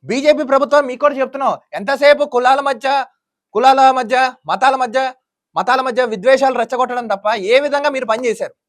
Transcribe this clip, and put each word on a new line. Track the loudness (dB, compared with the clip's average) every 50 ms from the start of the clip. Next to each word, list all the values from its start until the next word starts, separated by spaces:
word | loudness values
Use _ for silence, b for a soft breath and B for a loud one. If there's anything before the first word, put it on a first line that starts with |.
| _
బీజేపీ | -4 -6 0 2 2 2 2 0 0
ప్రభుత్వం | 0 0 0 2 2 0 0 0
మీకు | -6 -2 -2
కూడా | -2 0 0
చెప్తున్నాం, | -6 -6 -4 -4 -4 -4 -4 -6 _ _ -12 -8
ఎంతసేపు | -4 -4 -2 2 4 4 4 4 2 -2 -2
కులాల | 0 2 2 2 2 0 -4
మధ్య, | -6 -4 -2 -2 -2 -2 -4 -6 _ _ _ _ _ _ _ _ _
కులాల | 2 4 4 6 6 6 4 4 2
మధ్య, | -2 -2 0 0 0 0 -4 _ _ -6
మతాల | -4 2 2 2 2 2
మధ్య, | -2 -2 -2 -2 -2 -4 -6 _ _ _ _ _ _ _ _
మతాల | -6 -2 0 0 0 0
మధ్య | -2 -2 -2 -2 -2 -2
విద్వేషాలు | -2 2 2 2 2 2 0 0 -2
రెచ్చగొట్టడం | -4 -4 -2 -4 -4 -2 -4 -8 -4 -4 -6
తప్ప | -4 _ -4 -4 -2 -2 0
ఏ | 2 2 2
విధంగా | 0 -4 -2 -2 -2 -4
మీరు | -4 -4 -4
పనిచేశారు? | -4 -2 -2 -4 -4 -4 -8 -12 _ _ _